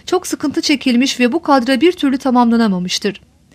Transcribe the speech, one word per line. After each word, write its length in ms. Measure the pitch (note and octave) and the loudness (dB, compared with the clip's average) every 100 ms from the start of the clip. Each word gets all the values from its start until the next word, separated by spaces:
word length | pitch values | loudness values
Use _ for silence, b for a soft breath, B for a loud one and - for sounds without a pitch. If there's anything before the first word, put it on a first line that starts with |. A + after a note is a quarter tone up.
| - | -4
çok 200 | F4+ - | -4 -4
sıkıntı 340 | D4+ D4 E4 | -6 -4 -2
çekilmiş 600 | - C#4+ C4+ A#3+ C4+ - | -2 0 0 0 0 0
ve 120 | B3 | 0
bu 100 | D#4+ | 0
kadro 380 | - C4+ A#3 C4 | 2 2 2 2
bir 120 | E4 | 2
türlü 260 | F4+ C#4+ C4+ | 2 -2 -2
tamamlanamamıştır. 1000 | C4+ B3 A#3+ A#3 A3+ F3+ F3+ - G#3 - _ _ _ | 0 2 4 2 2 0 -4 -4 -4 -6 _ _ _